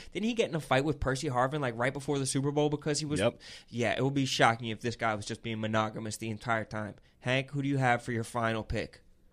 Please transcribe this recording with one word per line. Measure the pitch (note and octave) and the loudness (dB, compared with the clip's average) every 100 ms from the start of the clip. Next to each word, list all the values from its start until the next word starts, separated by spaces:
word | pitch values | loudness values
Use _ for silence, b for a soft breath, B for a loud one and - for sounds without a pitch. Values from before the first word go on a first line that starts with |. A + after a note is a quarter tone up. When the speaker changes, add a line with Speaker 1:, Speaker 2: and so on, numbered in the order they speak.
| B | B
Speaker 1:
Didn't | F3 A3 | -4 -2
he | |
get | A#3 G#3 | 0 0
in | D#3+ | -2
a | |
fight | - C3 | 0 2
with | D3 C#3 | 2 0
Percy | C3+ C3 D3+ | 0 0 0
Harvin, | B2 C3 D3+ | 0 2 0
like, | C3+ A2+ | -2 0
right | B2+ | -2
before | C#3+ C3+ C#3+ | -2 -2 0
the | C3 | 0
Super | C#3+ C#3+ | 0 2
Bowl | C#3+ D3 | 2 2
because | D3 D#3+ C#3+ | 0 0 -2
he | D3+ | 0
was | D3 | 2
Speaker 2:
Yep. | A#2+ - B B B | 2 0 B B B
Speaker 1:
Yeah, | A#2 A2 - | -2 0 2
it | |
would | C3 | 2
be | C#3 C3 | 2 0
shocking | - B2 A2+ A#2 | 4 4 4 -2
if | G#2+ | -4
this | A#2+ G#2+ | -4 0
guy | A2+ | 0
was | G#2+ | 0
just | G2+ A2+ | -4 -6
being | A#2 A2 | -4 -4
monogamous | A2 A2 A2 A2 A2+ - | 0 2 0 -2 -8 -6
the | A2+ | -6
entire | G#2 A#2+ A2+ | -6 -2 -2
time. | G#2 G#2+ G#2 - - _ | -2 -6 -6 -10 -20 _
Hank, | B2+ C3 C3+ | 0 0 0
who | C#3+ | -2
do | C#3 | 0
you | C#3 | 2
have | B2+ A#2+ | 4 4
for | - | 2
your | A#2 | -4
final | A2+ A#2+ A2+ A2+ | -2 0 0 0
pick? | G#2 A2 D2 - - - - | -2 -4 -4 -10 -20 -20 -20